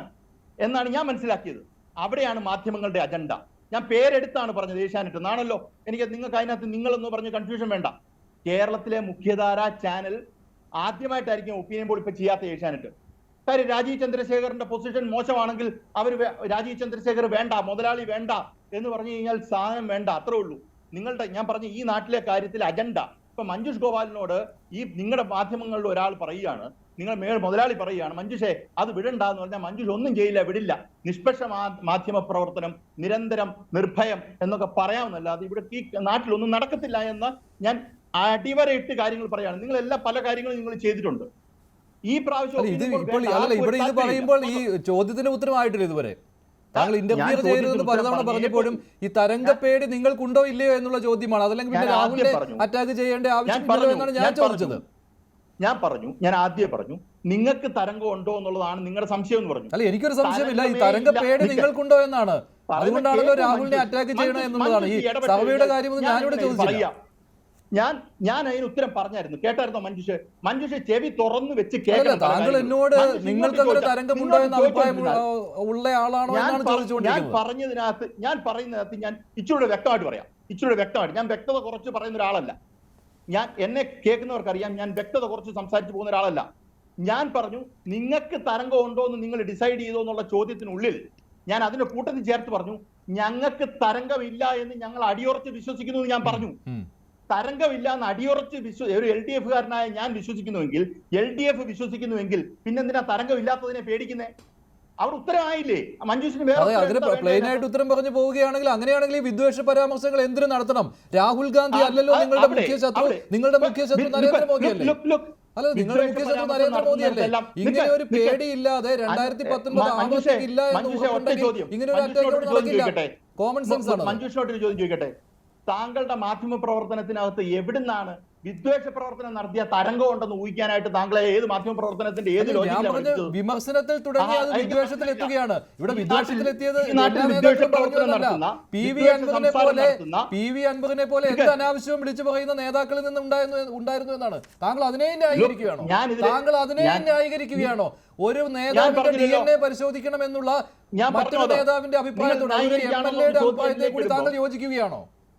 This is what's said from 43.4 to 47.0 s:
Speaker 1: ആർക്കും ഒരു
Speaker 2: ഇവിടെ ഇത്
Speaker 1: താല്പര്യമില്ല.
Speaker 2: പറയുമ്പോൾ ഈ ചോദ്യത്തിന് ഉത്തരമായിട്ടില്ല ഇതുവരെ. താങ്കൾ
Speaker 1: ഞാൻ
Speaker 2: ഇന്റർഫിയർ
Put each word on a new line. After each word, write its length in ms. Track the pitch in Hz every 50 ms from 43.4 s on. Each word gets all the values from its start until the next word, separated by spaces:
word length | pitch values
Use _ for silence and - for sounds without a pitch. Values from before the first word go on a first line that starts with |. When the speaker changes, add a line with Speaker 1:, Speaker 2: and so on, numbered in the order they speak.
| 247
Speaker 1:
ആർക്കും 100 | 262 233
ഒരു 80 | 208 202
Speaker 2:
ഇവിടെ 140 | 208 240
ഇത് 200 | 262 247 220 -
Speaker 1:
താല്പര്യമില്ല. 300 | 262 254 247 254 262 254
Speaker 2:
പറയുമ്പോൾ 480 | 254 277 277 262 240 240 254 254 226 190
ഈ 60 | 180 139
ചോദ്യത്തിന് 460 | - 185 180 202 202 226 233 262 277
ഉത്തരമായിട്ടില്ല 560 | 269 233 269 269 269 254 240 233 202 208 190
ഇതുവരെ. 320 | 170 160 151 135 110 92 - _ _ _ _ _ _ _ _ _ _ -
താങ്കൾ 160 | - 156 196 214
Speaker 1:
ഞാൻ 60 |
Speaker 2:
ഇന്റർഫിയർ 300 | 208